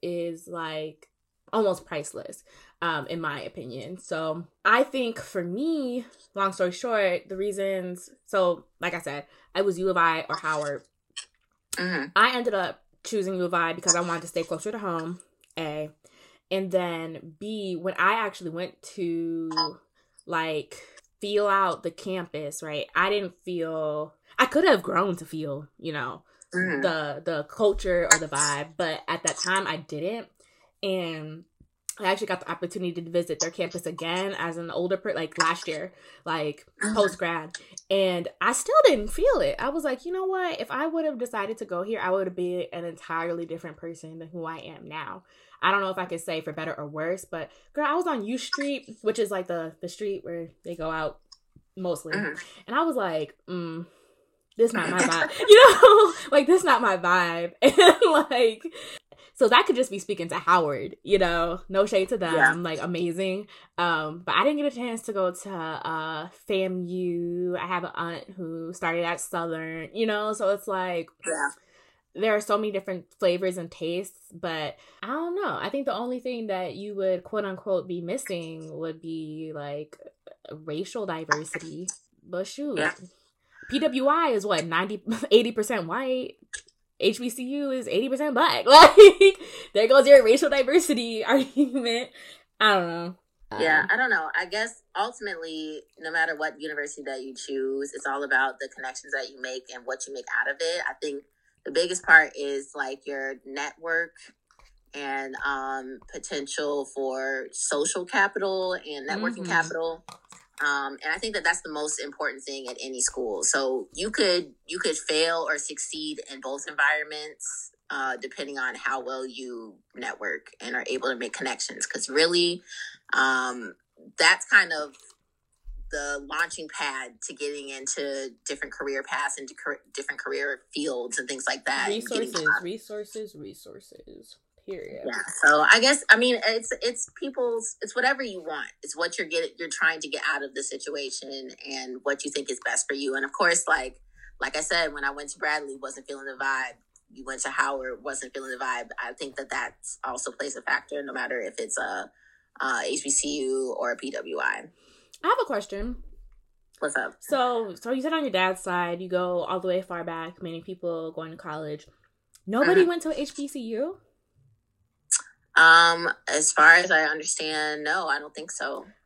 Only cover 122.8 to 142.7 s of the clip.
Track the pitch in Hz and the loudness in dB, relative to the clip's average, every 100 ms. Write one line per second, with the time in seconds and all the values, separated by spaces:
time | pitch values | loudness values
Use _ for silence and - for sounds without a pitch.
122.8 | - - - - - 127 127 123 104 - | -14 -16 -4 0 2 2 -2 -6 -12 -16
123.8 | _ _ - - 165 190 - 208 175 151 | _ _ -10 2 4 4 4 4 4 -2
124.8 | 147 - - _ _ _ _ _ - - | -8 -12 -20 _ _ _ _ _ -16 -14
125.8 | - 143 143 143 139 151 - - 156 - | -8 -6 -4 -6 -6 -4 -4 -6 -10 -6
126.8 | 143 131 123 117 - 139 147 147 139 135 | -6 -6 -10 -12 -14 -8 -8 -8 -10 -10
127.8 | 135 151 143 139 131 117 - 139 139 - | -6 -4 -4 -6 -8 -10 -10 -8 -8 -6
128.8 | 139 135 - 135 135 - 135 - - 143 | -4 -4 -4 -4 -4 -6 -12 -10 -8 -8
129.8 | _ - - 143 135 139 143 - _ 147 | _ -10 -8 -8 -6 -4 -4 -6 _ -6
130.8 | 147 123 120 135 127 135 127 117 131 139 | -4 -4 -6 -6 -6 -6 -4 -4 -2 -2
131.8 | 170 214 - 226 233 185 156 - 175 220 | 0 -2 -2 -4 -2 -2 0 0 -2 -8
132.8 | - 208 208 220 214 151 147 - - - | -10 -12 -10 -10 -12 -12 -16 -16 -20 -20
133.8 | - - - - - - _ _ - 180 | -20 -20 -20 -20 -20 -20 _ _ -12 -12
134.8 | - - - - - - - 151 151 226 | -10 -10 -8 -6 -6 2 4 6 6 6
135.8 | 262 285 - 226 247 233 220 226 226 - | 4 2 4 4 4 0 -2 -4 -4 -6
136.8 | 233 233 - - 277 262 240 226 220 - | -6 -6 -10 -10 -10 -4 -4 -4 -6 -10
137.8 | 220 247 254 269 240 185 160 151 - - | -10 -2 0 0 -6 -10 -10 -10 -10 -14
138.8 | - 151 170 175 165 165 160 - 165 - | -12 -6 -4 -4 -4 -4 -4 -6 -10 -2
139.8 | 160 147 147 143 151 147 139 135 139 139 | 0 0 -6 -6 -4 -4 -6 -8 -8 -8
140.8 | 147 143 135 - 139 135 127 - 139 135 | -8 -8 -8 -10 -10 -12 -12 -16 -12 -12
141.8 | 127 127 139 139 147 143 139 127 - | -10 -6 -4 -4 -4 -6 -6 -6 -4